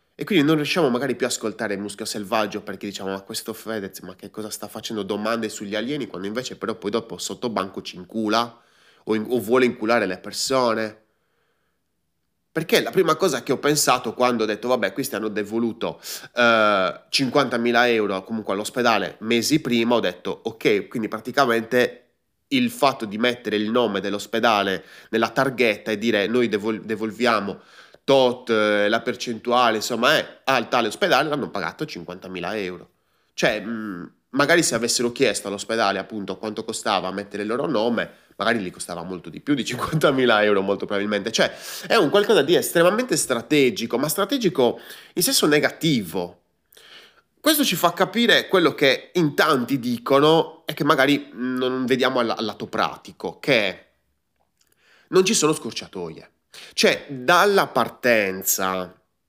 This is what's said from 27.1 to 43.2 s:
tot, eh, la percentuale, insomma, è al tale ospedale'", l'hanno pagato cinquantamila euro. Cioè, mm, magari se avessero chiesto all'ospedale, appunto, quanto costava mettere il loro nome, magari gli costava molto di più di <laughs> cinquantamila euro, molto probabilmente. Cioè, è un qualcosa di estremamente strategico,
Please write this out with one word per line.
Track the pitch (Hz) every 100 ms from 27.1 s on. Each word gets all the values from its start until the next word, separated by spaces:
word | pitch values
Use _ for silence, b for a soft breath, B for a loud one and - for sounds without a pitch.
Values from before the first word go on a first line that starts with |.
| 101 120 110 101 - B B B B
tot, | - 135 127 120 -
eh, | 110 107 104 104
la | 113
percentuale, | 123 120 127 110 120 120 120 110
insomma, | - 113 127 147
è | - - -
al | 131 117
tale | 123 113
ospedale'", | - 180 131 151
l'hanno | 147 92
pagato | 101 85 - -
cinquantamila | 90 82 90 92 90 87 107
euro. | 92 87 - _ _ _ _
Cioè, | - 151 107
mm, | 101 113 107 87 - _ _
magari | 135 147 170
se | 156 117
avessero | 117 - 120
chiesto | 120 123 101 101
all'ospedale, | 98 - 113 101 98
appunto, | 95 110 95 95
quanto | 110 104 110
costava | 107 117 95 90
mettere | 98 101 101
il | 104
loro | 123 170
nome, | 110 117 107 87 b b b
magari | 104 117
gli | 90
costava | - - 85
molto | 85 92 87
di | -
più | -
di | 143
<laughs> | 110
cinquantamila | 123 - 160 160 131 123 107
euro, | 107 101
molto | 95 98 98
probabilmente. | 101 104 104 104
Cioè, | - - B B B 180
è | 226
un | 156
qualcosa | 202 208 196
di | 139 151
estremamente | 117 170 175 214 254
strategico, | 156